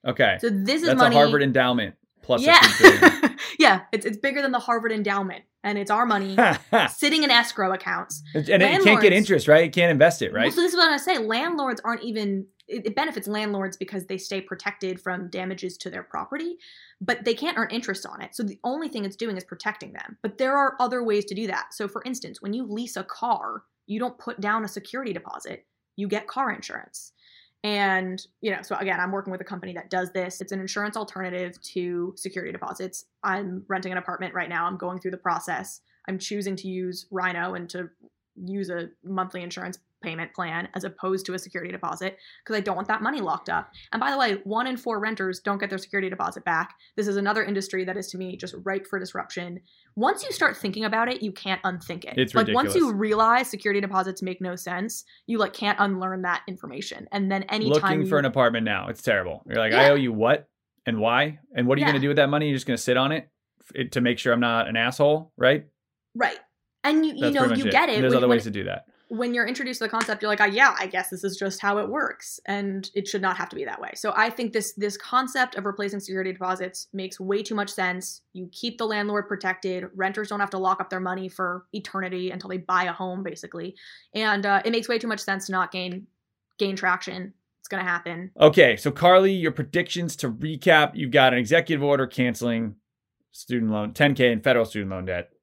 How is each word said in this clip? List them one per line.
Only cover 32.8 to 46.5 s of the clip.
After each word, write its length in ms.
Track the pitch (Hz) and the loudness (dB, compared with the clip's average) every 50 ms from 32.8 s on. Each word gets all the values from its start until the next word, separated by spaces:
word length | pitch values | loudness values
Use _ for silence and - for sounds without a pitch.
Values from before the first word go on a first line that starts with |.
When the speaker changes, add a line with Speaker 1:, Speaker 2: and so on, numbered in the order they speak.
| 190 185 - - - _ _ _ - | -10 -10 -10 -14 -16 _ _ _ -4
Speaker 2:
I'm 400 | 202 185 196 202 185 180 190 - | -4 -2 -2 -4 -6 -8 -10 -6
renting 240 | - 190 185 185 185 | -6 -6 -6 -4 -6
an 80 | 185 180 | -6 -6
apartment 340 | 180 - 180 - 185 180 - | -6 -6 -8 -6 -8 -6 -6
right 160 | 180 170 - | -6 -6 -4
now. 160 | 175 165 170 | -4 -4 -4
I'm 120 | 175 190 | -4 -4
going 200 | 175 - 180 185 180 | -6 -8 -8 -8 -6
through 120 | - 185 | -6 -8
the 60 | 185 | -8
process. 640 | 175 _ 185 165 170 - - 170 131 190 - - - _ _ _ _ _ - | -4 _ -2 -2 -2 -4 -6 -6 -6 -8 -10 -16 -18 _ _ _ _ _ -8
I'm 80 | 190 | -8
choosing 380 | 190 190 - 214 208 196 196 190 | -8 -6 -6 -6 -4 -4 -4 -6
to 120 | 185 - | -6 -6
use 380 | 190 185 185 185 180 185 180 - _ | -8 -6 -4 -6 -6 -8 -10 -14 _
Rhino 420 | 196 185 180 185 175 175 175 185 185 | -6 -2 -2 -2 -2 -2 -4 -4 -6
and 160 | 175 175 170 | -8 -10 -10
to 200 | - 180 175 170 _ _ _ - _ _ _ _ _ - 185 | -10 -10 -10 -10 _ _ _ -20 _ _ _ _ _ -14 -12
use 280 | 180 196 202 196 170 | -8 -6 -6 -4 -4
a 180 | 180 170 170 170 _ _ _ | -6 -6 -8 -10 _ _ _
monthly 400 | 185 190 185 185 185 - 185 175 | -6 -4 -4 -4 -4 -6 -10 -10
insurance 340 | 175 170 180 180 175 180 - _ _ _ _ | -10 -10 -10 -10 -10 -12 -14 _ _ _ _
payment 320 | - 170 160 165 165 160 _ | -10 -10 -8 -8 -8 -10 _
plan 340 | - 180 165 160 170 180 - - | -8 -8 -6 -6 -6 -8 -6 -8
as 100 | 185 165 | -8 -8
opposed 440 | 190 165 - - 185 190 190 190 | -8 -10 -6 -4 -2 -2 -4 -4
to 80 | - 180 | -8 -10
a 20 | |
security 340 | 180 - 185 - 175 170 180 | -10 -10 -10 -12 -10 -10 -10
deposit 460 | 180 185 185 165 - 175 185 190 190 _ - - - - _ | -10 -8 -6 -8 -6 -6 -8 -8 -10 _ -20 -20 -20 -20 _
'cause 120 | - 220 | -4 -4
I 40 | 208 | -4
don't 140 | 196 208 185 | -2 -2 -4
want 120 | 175 202 | -4 -2
that 160 | 202 214 208 208 | -2 -2 -2 0
money 180 | 233 285 285 | -4 -2 -2
locked 280 | 196 165 156 - - - | -2 -4 -4 -4 -4 -4
up. 200 | 85 - - - _ - - _ | -4 -4 -4 -6 _ -20 -12 _
And 80 | - 220 | -4 -2
by 100 | 254 277 | -2 -2
the 80 | 277 | 0
way, 240 | 277 262 226 196 202 - | 2 2 0 0 -4 -4
one 200 | 190 214 226 247 | -4 -4 -2 -2
in 100 | 262 254 | -2 -6
four 240 | 247 - 247 220 208 | -6 -4 -4 -4 -2
renters 400 | 208 220 220 202 190 190 180 - | -2 -4 -4 -4 -4 -4 -4 -4
don't 200 | _ 208 202 196 | _ -4 -2 -2
get 100 | 202 196 | -4 -6
their 80 | 190 | -6
security 320 | 185 - _ - 202 190 185 | -8 -10 _ -4 -2 -2 -2
deposit 340 | 180 - 175 165 - 170 - | -4 -4 -6 -6 -6 -6 -4
back. 300 | - | -2